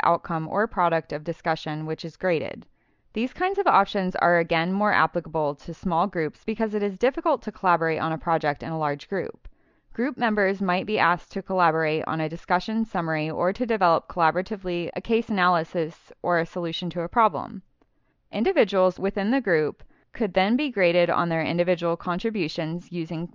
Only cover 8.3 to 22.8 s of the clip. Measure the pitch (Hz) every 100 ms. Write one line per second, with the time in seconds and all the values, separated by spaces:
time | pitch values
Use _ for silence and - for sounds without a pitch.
8.3 | 160 151 143 135 160 151 147 - 196 -
9.3 | 50 - _ _ _ - - 262 262 240
10.3 | 214 190 196 190 185 190 214 160 175 -
11.3 | 196 - 190 170 160 156 156 - 160 156
12.3 | 165 - 180 - 220 220 185 165 156 156
13.3 | 113 180 196 240 220 180 165 - 180 160
14.3 | 160 190 196 185 175 165 - - 226 233
15.3 | 202 180 175 165 175 156 - - - -
16.3 | 170 165 180 170 165 175 180 165 240 214
17.3 | 151 57 190 - _ _ _ _ _ _
18.3 | 196 339 349 196 196 185 180 190 208 196
19.3 | 269 208 160 147 - - _ _ - 208
20.3 | 185 196 247 302 208 175 175 175 - 170
21.3 | 165 - 170 175 170 175 170 - 175 226
22.3 | 214 156 - 160 175